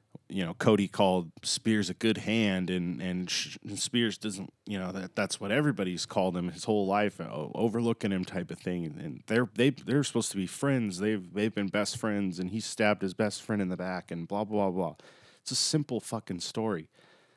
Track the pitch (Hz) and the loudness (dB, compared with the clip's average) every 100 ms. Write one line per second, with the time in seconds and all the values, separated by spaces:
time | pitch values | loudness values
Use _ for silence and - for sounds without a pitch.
0 | _ - - 95 85 - 120 104 98 - | _ -20 -10 -4 -4 0 4 6 4 4
1 | 98 92 82 - - - 113 107 90 90 | 4 4 0 -8 -4 -2 2 2 0 0
2 | 113 101 - 113 104 92 90 92 87 85 | 2 2 2 2 4 2 0 0 0 -2
3 | 92 90 90 - - - - 101 - 123 | -4 -4 -2 -4 -4 -8 -10 -6 -2 2
4 | 113 98 110 95 - - - 101 90 95 | 0 0 -6 -6 -10 -14 -8 -4 -4 -6
5 | 92 - 98 - 101 120 147 107 92 87 | -6 -2 -2 -2 0 2 2 2 -2 -2
6 | - 101 92 87 87 80 - 107 98 101 | -4 0 0 0 -2 -4 0 2 2 2
7 | 104 - 82 76 76 - 113 113 117 113 | 2 -2 -8 -8 -6 0 0 2 0 0
8 | 104 95 92 92 85 82 95 90 82 69 | 0 0 0 -4 -6 -6 -4 -2 -4 -6
9 | 76 62 - 113 113 - 135 - - 139 | -10 -10 0 2 2 4 2 2 2 2
10 | 131 117 107 98 90 - 139 131 107 90 | 2 0 0 -2 -2 0 2 2 0 0
11 | 107 107 90 92 107 107 98 104 101 - | 0 0 -2 0 0 0 0 0 0 0
12 | 110 101 98 87 90 110 - - 107 104 | -2 0 0 -2 -4 -4 -6 2 4 4
13 | 98 87 107 - - 107 92 90 90 92 | 0 0 -2 -2 -4 -2 0 -2 -4 -6
14 | - 85 85 101 107 104 98 90 82 76 | -6 -8 -4 -4 -2 2 2 2 -2 -4
15 | - - - - - 131 - 156 143 117 | -16 -20 -20 -16 -6 -2 2 2 0 -2
16 | - 113 - 90 - - 110 90 78 _ | -4 -6 -6 -6 -6 -4 -2 -2 -6 _
17 | - - _ | -20 -20 _